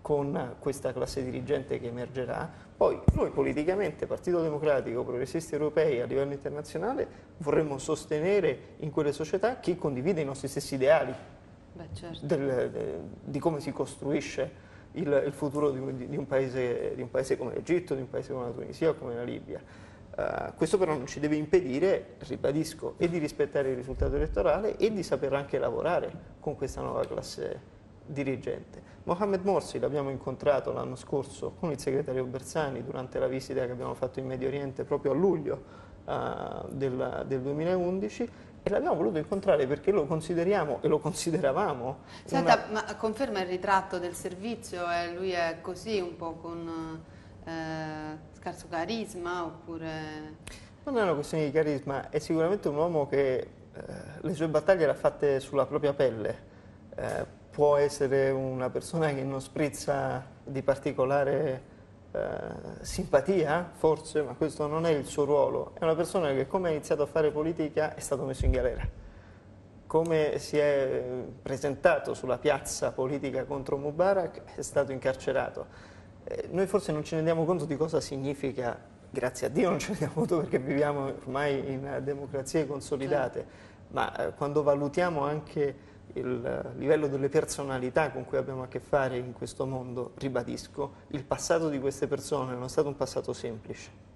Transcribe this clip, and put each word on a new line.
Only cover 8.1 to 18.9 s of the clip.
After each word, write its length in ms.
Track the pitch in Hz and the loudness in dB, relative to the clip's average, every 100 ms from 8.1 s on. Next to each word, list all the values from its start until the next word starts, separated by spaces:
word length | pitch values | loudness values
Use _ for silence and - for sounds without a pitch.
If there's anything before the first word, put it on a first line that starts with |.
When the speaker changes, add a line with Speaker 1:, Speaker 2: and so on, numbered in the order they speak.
| 151 170 202 165 123 - - | 0 4 4 4 0 -6 -8
Speaker 1:
in 120 | 156 | -4
quelle 220 | 151 147 | 0 2
società 460 | 143 156 190 214 254 | 0 -2 2 0 0
chi 160 | - 175 | -2 0
condivide 420 | 156 127 139 180 | 0 0 0 0
i 60 | 139 | 0
nostri 240 | 131 139 | -4 -4
stessi 260 | - - 135 | -4 -4 2
ideali 380 | 131 156 131 123 - - - - - | 6 6 4 -4 -12 -20 -20 -20 -20
Speaker 2:
Beh, 140 | - 160 | -16 -12
certo. 320 | - 170 165 147 | -12 -10 -8 0
Speaker 1:
del, 440 | 151 139 127 123 | 2 2 0 0
de-, 300 | 113 110 85 76 - | -2 -4 -6 -8 -12
di 160 | - 139 | -8 0
come 220 | 170 151 | 0 0
si 100 | 139 | -4
costruisce 1000 | 135 135 - 135 147 143 - 131 - - - - | -4 -4 -4 -2 -2 -2 -4 -4 -6 -20 -20 -12
il, 320 | - 160 139 135 | -4 2 4 2
il 60 | |
futuro 400 | 135 147 143 147 | 0 -2 2 2
di 80 | 131 | 2
un, 160 | 135 131 | -4 -6
di 220 | 123 147 | -4 -6
un 100 | 139 | 0
paese, 680 | 135 131 127 123 120 - - | 2 2 0 0 0 -2 -4
di 60 | |
un 80 | 123 | -2
paese 280 | 123 131 131 | -2 0 0
come 160 | 123 | 0
l'Egitto, 420 | - 117 180 175 135 | -4 0 0 2 -4
di 60 | |
un 80 | 127 | -2
paese 240 | 127 127 | -6 -4
come 120 | 131 120 | -6 -6
la 40 | |
Tunisia 380 | 120 117 - | -6 -8 0
o 60 | 160 | 0